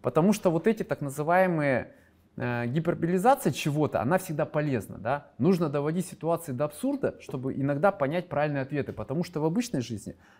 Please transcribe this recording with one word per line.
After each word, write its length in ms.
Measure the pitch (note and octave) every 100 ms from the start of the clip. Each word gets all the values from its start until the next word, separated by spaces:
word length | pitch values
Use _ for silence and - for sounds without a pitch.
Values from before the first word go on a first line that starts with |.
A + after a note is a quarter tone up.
Потому 300 | C3 D#3+ F#3
что 180 | G#3 F#3+
вот 160 | E3 G#3+
эти 160 | A3
так 180 | - C#3
называемые, 920 | C#3+ C#3 D3+ F3+ F#3 E3 D3 B2 - - _ _ _ -
э, 300 | A#2+ A#2+ A#2+
гиперболизации 840 | D3+ E3 - E3 F#3 G#3+ C4+ F3
чего-то, 500 | C3+ D#3 C#3+ D3 -
она 180 | A#2 F#3
всегда 260 | F#3 D3+
полезна, 540 | D#3 D3+ D3+ B2 - G#2
да. 280 | G#2 C#3+ - -
Нужно 300 | C#3+ F#3 D#3+
доводить 380 | C#3+ D3 E3+ F3
ситуации 460 | - D#3+ E3 -
до 120 | B2+
абсурда, 500 | D3+ - C4 C#4 A#2 -
чтобы 340 | - C#3 C3
иногда 380 | B2+ C#3 C#3+ G3
понять 360 | G3 C#3 E3+ F3
правильные 340 | C#3+ D3+ C#3
ответы, 300 | C3 D3 C3+
потому 320 | C3+ G#2+ C#3+
что 160 | E3+ D3+
в 40 |
обычной 360 | D#3+ F#3 A#3 C#3
жизни 360 | A#2 G#2+ - - -